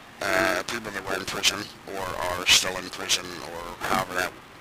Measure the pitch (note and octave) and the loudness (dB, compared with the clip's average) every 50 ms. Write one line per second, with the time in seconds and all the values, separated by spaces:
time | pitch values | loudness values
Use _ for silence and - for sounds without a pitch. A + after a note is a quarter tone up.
0 | - - - - F#2 G2 F#2+ F#2 F#2+ F#2+ F2+ F2+ F#2 - - - A2 G#2+ G2+ G2 | -18 -18 -6 -2 0 2 4 4 6 4 4 2 0 -2 -4 -4 -4 -4 -6 -6
1 | F#2+ F#2+ F#2+ F#2+ F#2+ F2+ - G#2+ F#2+ - G2 G2 G#2 - - - - - G2 F#2+ | -4 -2 -2 -2 -2 -2 -4 4 4 4 4 4 -4 -6 -8 -12 -10 -8 -6 -4
2 | F#2+ F#2 F2 - E2 F2+ F2+ F2+ F2+ F2+ - - - F#2+ F#2 F#2 F2+ F2+ F2+ F#2 | -4 -4 -2 -2 0 0 0 0 6 6 6 8 6 4 -2 -2 -4 -6 -8 -6
3 | F#2+ F#2 F2+ F#2 F2+ F#2 F2+ E2+ C2 D#2 E2+ E2+ E2+ E2+ E2+ - - - G2+ F#2+ | 0 0 0 0 0 -6 -8 -8 -8 -8 -8 -8 -8 -8 -8 -6 -2 0 2 2
4 | F#2+ F2+ F2+ F2+ F#2 F2 E2+ - - - - - | 2 0 0 0 0 -2 -2 -8 -16 -18 -16 -6